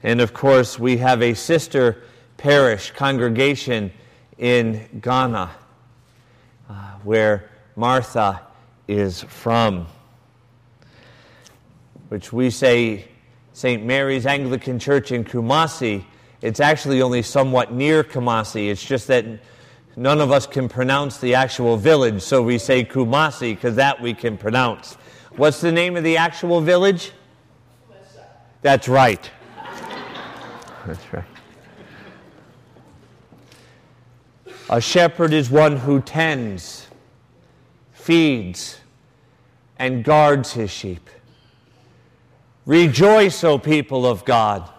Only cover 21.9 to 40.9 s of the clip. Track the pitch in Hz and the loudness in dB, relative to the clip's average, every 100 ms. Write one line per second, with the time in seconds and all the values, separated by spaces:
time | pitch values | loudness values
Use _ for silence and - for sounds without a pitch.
21.9 | 156 123 104 - 135 117 120 - 127 117 | 4 4 -2 0 0 2 -2 0 0 0
22.9 | 135 117 139 156 - 123 104 123 113 139 | -2 0 2 0 -2 -8 -4 -2 2 0
23.9 | 135 120 113 120 104 107 123 123 101 - | 0 -6 -6 -6 -6 -4 0 -2 -4 -14
24.9 | - - - - - 147 143 170 165 180 | -20 -20 -20 -20 0 0 2 -2 0 -2
25.9 | 175 160 160 170 - 175 170 156 180 196 | -2 0 2 0 -2 0 0 4 4 4
26.9 | 180 - - _ _ _ _ _ _ _ | 2 -6 -20 _ _ _ _ _ _ _
27.9 | - - - - _ _ _ 147 135 - | -20 -20 -20 -20 _ _ _ 0 0 2
28.9 | 131 127 98 - - - - - - - | 4 4 2 -10 -20 -20 -20 -18 -16 -16
29.9 | - - - - - - - - - - | -16 -16 -16 -18 -18 -20 -20 -20 -18 -14
30.9 | 82 - - 90 - - - - - - | -14 -12 -14 -14 -20 -20 -20 -20 -20 -20
31.9 | - - - - - _ _ _ - _ | -20 -20 -20 -20 -20 _ _ _ -20 _
32.9 | - _ _ _ - _ - _ _ _ | -20 _ _ _ -20 _ -20 _ _ _
33.9 | _ _ _ _ _ - - - 120 117 | _ _ _ _ _ -20 -20 -2 -2 0
34.9 | 180 170 170 165 156 123 143 151 143 131 | 2 2 2 0 0 2 4 4 2 0
35.9 | 139 - 156 160 139 113 92 - - - | 0 0 -4 -2 -2 -6 -10 -14 -20 -20
36.9 | - _ _ _ _ _ _ _ _ _ | -20 _ _ _ _ _ _ _ _ _
37.9 | _ - 165 156 127 90 87 - - _ | _ 0 2 4 0 -6 -12 -14 -18 _
38.9 | _ _ _ _ _ _ _ _ - 127 | _ _ _ _ _ _ _ _ -6 -4
39.9 | 127 117 151 147 143 123 120 104 - 98 | -2 4 6 6 2 -2 -6 -8 -8 -12